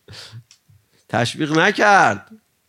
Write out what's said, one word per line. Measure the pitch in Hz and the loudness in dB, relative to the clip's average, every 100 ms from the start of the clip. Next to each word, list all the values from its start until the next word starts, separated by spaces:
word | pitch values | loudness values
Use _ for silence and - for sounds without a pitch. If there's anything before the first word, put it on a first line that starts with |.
| _ - - | _ -20 -20
<laughs> | 117 _ _ _ _ _ _ _ | -20 _ _ _ _ _ _ _
تشویق | 110 120 - 151 160 | -4 -4 -4 -4 0
نکرد. | 190 196 - 196 131 101 - 220 _ _ | 0 2 2 4 2 0 -10 -20 _ _